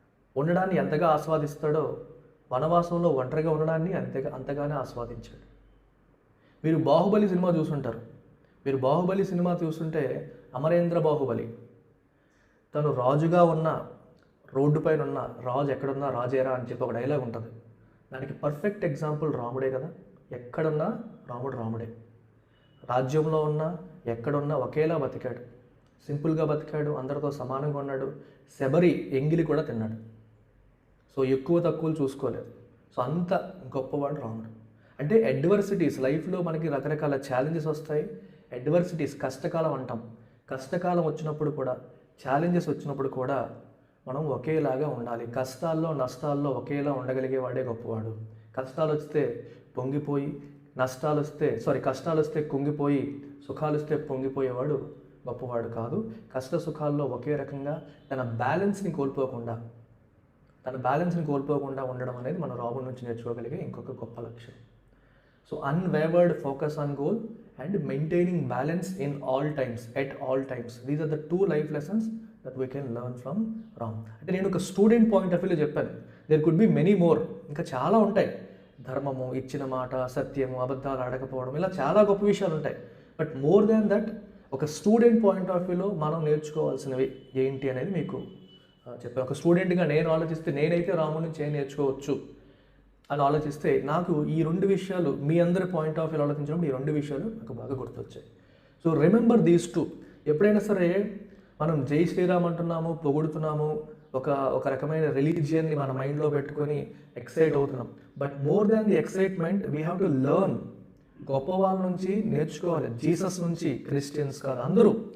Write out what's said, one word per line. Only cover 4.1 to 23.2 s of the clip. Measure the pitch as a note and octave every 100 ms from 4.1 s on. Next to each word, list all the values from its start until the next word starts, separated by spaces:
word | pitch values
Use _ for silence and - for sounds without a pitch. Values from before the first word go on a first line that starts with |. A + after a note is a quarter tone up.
| C3+ -
అంతగానే | C3 C3 C#3+ D3
ఆస్వాదించాడు. | D3 B2 A#2+ A#2 A2+ - - - - _ _ _ _ _ _ _ _ _ _
మీరు | D#3 D3+
బాహుబలి | C3+ D#3 F#3+ G#3 G3+
సినిమా | F3+ F3+
చూసుంటారు. | D#3+ D3+ C#3+ B2 A2+ - - - _ _ _ C#3
మీరు | C3
బాహుబలి | C3 E3 F3+ G3
సినిమా | F#3+ F3 F3 E3+
చూస్తుంటే | E3 D3+ D#3+ D#3 C3 C3 - - -
అమరేంద్ర | C3 D#3+ F3 E3+ E3+
బాహుబలి | D#3 C#3+ C3 A2+ A2+ - - - _ _ _ _ _ _ _ _ _
తను | D3+ D3
రాజుగా | B2 B2 D3 E3 F3
ఉన్న, | E3+ D#3+ D#3+ B2 - - - _ _ _ -
రోడ్డు | C3+ D3 D#3
పైన | D#3+ D#3
ఉన్న | C#3 C3+ A#2+ -
"రాజు | B2 C3 C#3+
ఎక్కడున్నా | B2+ C3+ C3+ C#3
రాజేరా" | A#2+ B2+ C3+ C3
అని | B2+ B2
చెప్పి | A#2+
ఒక | B2
డైలాగ్ | A#2 C3 D3
ఉంటుంది. | A#2 A2+ A2+ - - - _ _ -
దానికి | C3 C#3
పర్ఫెక్ట్ | - D3 D3 G#3 G3+
ఎగ్జాంపుల్ | E3+ C#3 D3+ D3 D#3
రాముడే | B2 A#2+ C3 C3
కదా. | B2+ D#3 - - - -
ఎక్కడున్నా | B2 - - D#3 D3+ F#3 A3+ - - -
రాముడు | B2 C3+ A#2+
రాముడే. | A2+ A2+ A2+ - - - _ _ _ _ _ _ -
రాజ్యంలో | B2+ C3 D#3